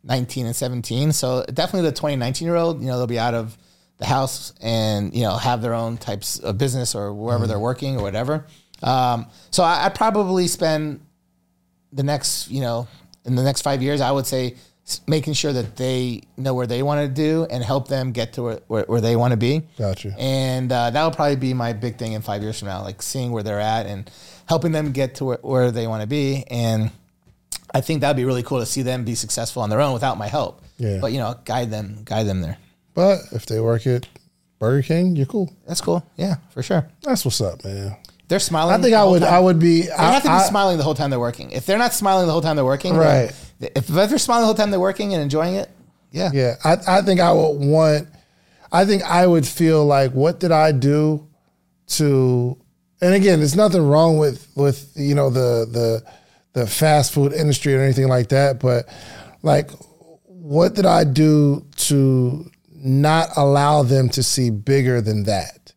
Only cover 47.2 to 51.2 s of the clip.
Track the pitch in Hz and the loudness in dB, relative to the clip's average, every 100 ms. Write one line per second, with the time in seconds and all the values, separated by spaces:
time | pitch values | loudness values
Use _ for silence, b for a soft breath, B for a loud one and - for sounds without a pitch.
47.2 | 175 165 160 143 139 156 160 151 - b | 4 4 2 0 2 4 4 2 -2 b
48.2 | b b b b b 170 196 196 180 170 | b b b b b 2 2 2 2 4
49.2 | 180 170 131 - 165 160 147 139 135 131 | 6 4 2 0 2 4 4 4 2 2
50.2 | 151 170 180 160 156 139 139 147 151 151 | 0 0 2 4 4 4 2 4 2 0